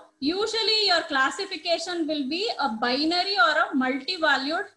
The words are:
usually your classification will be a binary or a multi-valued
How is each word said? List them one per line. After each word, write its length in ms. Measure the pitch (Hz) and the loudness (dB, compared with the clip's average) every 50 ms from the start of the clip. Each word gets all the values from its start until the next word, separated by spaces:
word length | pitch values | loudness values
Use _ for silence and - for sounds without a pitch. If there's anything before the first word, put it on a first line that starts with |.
| - - _ - | -12 -20 _ -4
usually 680 | 262 285 349 392 427 440 440 453 440 403 440 427 415 | -2 -2 0 0 0 0 0 0 0 2 2 2 4
your 160 | 392 349 330 330 | 4 4 2 2
classification 1040 | - 294 269 262 269 - - 392 - 370 311 - 349 339 339 339 370 359 339 320 | 0 0 2 2 2 0 -4 -8 -8 -8 -6 -2 -2 -2 -2 -2 -4 -4 -2 -2
will 200 | 285 311 294 277 254 | -2 -2 -2 -4 -4
be 200 | 311 349 415 480 - - | -2 -2 -2 -2 -2 -2
a 100 | - 254 | -2 -2
binary 680 | 226 220 240 240 254 277 302 320 349 359 370 392 403 | -2 -2 -2 0 0 0 0 0 0 0 0 0 2
or 160 | 392 349 320 302 311 349 | 4 4 4 4 2 0
a 120 | - 359 | 0 0
multi-valued 920 | 262 254 254 269 269 - - 381 349 311 294 277 254 262 285 320 349 - - _ | 0 0 0 -2 -4 -4 -8 -4 0 2 2 2 2 0 -2 -4 -4 -6 -8 _